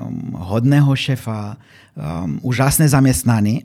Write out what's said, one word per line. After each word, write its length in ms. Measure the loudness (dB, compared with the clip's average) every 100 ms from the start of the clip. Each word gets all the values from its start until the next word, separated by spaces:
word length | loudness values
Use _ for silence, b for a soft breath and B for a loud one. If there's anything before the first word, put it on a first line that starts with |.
mm, 300 | -10 -10 -10
hodného 600 | -10 -4 0 4 4 4 2
šéfa, 600 | -2 -4 -6 -8 -10 -14 b b b -12 -8 -6 -6
mm, 120 | -6
úžasné 460 | -4 0 2 4 4
zaměstnání 760 | 4 4 2 0 2 2 0